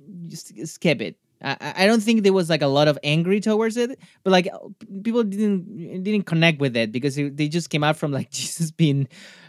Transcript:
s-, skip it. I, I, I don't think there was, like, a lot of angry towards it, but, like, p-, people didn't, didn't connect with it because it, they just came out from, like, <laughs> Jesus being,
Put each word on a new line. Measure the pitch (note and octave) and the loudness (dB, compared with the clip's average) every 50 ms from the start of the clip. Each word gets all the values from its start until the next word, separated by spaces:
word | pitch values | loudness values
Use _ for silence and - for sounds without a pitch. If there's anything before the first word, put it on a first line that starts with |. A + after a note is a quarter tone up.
| C#3 D#3 F#3+ F3 E3+ E3 | -20 -20 -18 -16 -14 -14
s-, | D#3 E3 - - - G#2+ - | -14 -16 -16 -18 -14 -12 -12
skip | - - - - E3+ C#3 A2+ | -12 -6 -2 0 0 0 0
it. | A2 E2 - _ _ _ _ - | -2 -8 -10 _ _ _ _ -10
I, | - C3+ C3+ - | -8 -8 -8 -6
I, | - D3 - - F#3+ | -8 -6 0 2 4
I | |
don't | G#3 A#3 A3+ G3+ | 4 4 4 4
think | A3+ A3+ A3 G3+ | 2 2 4 4
there | G3 F#3+ | 4 4
was, | F#3+ F3 D#3+ | 4 2 0
like, | E3 C#3+ | 0 2
a | D3 | 2
lot | C#3 C3+ C#3+ D3+ D3+ | 2 4 4 4 4
of | C#3 C3 - | 4 2 0
angry | D3 D3+ E3 E3 F3+ G3+ G#3+ | 0 0 2 2 2 0 0
towards | F#3+ A3 G#3+ G#3+ A3+ A3+ G#3+ | 2 0 0 0 0 0 -2
it, | A#3+ A#3+ B3 C4 - - - _ _ - | -2 -4 -4 -6 -10 -18 -20 _ _ 2
but, | G3 | 4
like, | F#3 F#3 F3 - - - - - G3+ - | 4 4 4 2 -4 -12 -14 -18 -20 -20
p-, | - - G3 G3 G3+ | -18 -16 -12 -6 -4
people | A#3 A3+ B3 A#3 | -2 0 0 0
didn't, | G3 F#3+ G3+ A3 G#3 G3+ F#3 E3+ - - - - - - F#3 F#3 | 0 -2 0 0 0 0 -2 -4 -8 -12 -14 -12 -12 -10 -8 -4
didn't | G#3 G#3+ G#3 - | -2 -2 -2 -2
connect | - E3 E3 E3 E3 D#3+ C3+ | 0 2 4 4 4 2 2
with | C#3+ C3+ A#2 | 0 -2 0
it | A#2 A#2 A2 | -2 -2 -2
because | A2+ B2+ C3+ C#3+ C3 | -2 -4 -4 -4 -2
it, | D3 C#3+ C#3+ C#3 | -4 -4 -4 -4
they | C#3+ D3+ | -4 -4
just | D3 D#3 F3 D#3+ - | -2 -2 -4 -4 -4
came | - D3+ D3 | -2 0 0
out | D3+ D#3 | 0 0
from, | - E3+ D3 | 0 -2 -4
like, | C3+ C3 - - | -4 -6 -6 -8
<laughs> | |
Jesus | - B2+ C#3+ E3 - - E3 D#3 | -10 -10 -8 -8 -6 -6 -6 -4
being, | - - E3 C#3+ C#3 C#3 C#3 - - - - - - - - | 0 2 2 2 2 2 -2 -4 -8 -14 -20 -20 -20 -20 -20